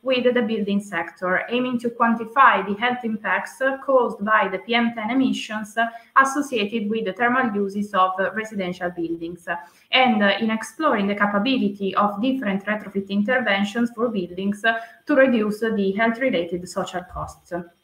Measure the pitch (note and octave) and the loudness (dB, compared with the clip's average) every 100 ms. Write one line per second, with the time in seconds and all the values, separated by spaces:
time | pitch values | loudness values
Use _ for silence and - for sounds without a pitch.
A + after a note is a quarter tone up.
0 | B3 B3+ A#3+ A#3+ G#3+ A3 G3+ G3+ - E3+ | 0 2 4 4 2 0 0 -2 -2 -6
1 | - - F3+ F#3 - A#3+ B3+ A#3+ A#3+ - | -6 -6 0 0 0 -2 -2 -2 -4 2
2 | A#3 A3+ A3+ - B3+ G3 F#3+ G3+ A#3+ B3 | 2 2 0 4 4 4 -2 -2 -2 -2
3 | A3+ A3 G3 F#3+ G3+ - C4 C4+ - C4 | -4 -4 -2 -2 -4 -2 -2 -2 2 4
4 | A3+ - G3+ G#3+ G3 F#3+ - A#3 A#3 A#3 | 4 -2 2 2 2 -2 -2 0 0 -2
5 | G#3+ C4 A#3+ G3+ - G#3+ G#3+ - A#3 - | -2 2 2 0 -4 -8 -6 -2 -2 -2
6 | - - C4+ C4+ C#4+ A#3+ G3+ A#3 G#3 A3+ | 2 4 4 2 -2 -2 -2 -2 -2 -2
7 | F#3 F#3 A#3+ B3+ A#3 G3+ G3 G3+ G3+ F#3+ | -4 0 2 2 0 0 -2 -2 -2 2
8 | F#3 F#3 F#3+ G3+ G#3+ G#3 F3+ F3+ F3+ F3 | 2 2 -2 -2 -6 -4 -4 -4 -6 -4
9 | E3 E3+ E3 F3 - E3+ - _ _ B3+ | -6 -4 -8 -10 -8 -8 -8 _ _ 2
10 | B3+ G#3+ G3+ G3 A3 A3 - - D#4 A3+ | 4 4 2 2 0 -2 -6 -2 0 2
11 | G3+ G3+ G3+ G3+ A3+ C4 G3+ - G3 - | 0 0 0 2 2 2 0 -2 -4 0
12 | G#3 G3+ B3+ C4 G3+ G3 G#3 G#3+ G3+ G3+ | 0 0 -2 0 -2 -2 -2 -6 -4 -6
13 | G3 G3+ G#3 B3+ A3 G3 G3+ A#3+ A#3 - | -2 -2 2 0 2 0 0 0 -2 0
14 | A#3+ G#3 F3 F3+ G3 G3+ A3+ A3+ - - | -2 -2 -4 -4 -4 0 0 -2 -6 -18
15 | - C#4+ C4 A#3 G#3+ G#3 A3+ G3+ G3 G3 | 0 4 6 4 0 -2 -2 0 0 2
16 | A#3 A#3 C4 F#3 E3+ F3+ F3+ - F3+ F3+ | 0 2 0 0 -2 -6 -6 -6 -6 -6
17 | F3+ D#3 D#3 - _ F3 F3 _ | -10 -10 -12 -14 _ -10 -10 _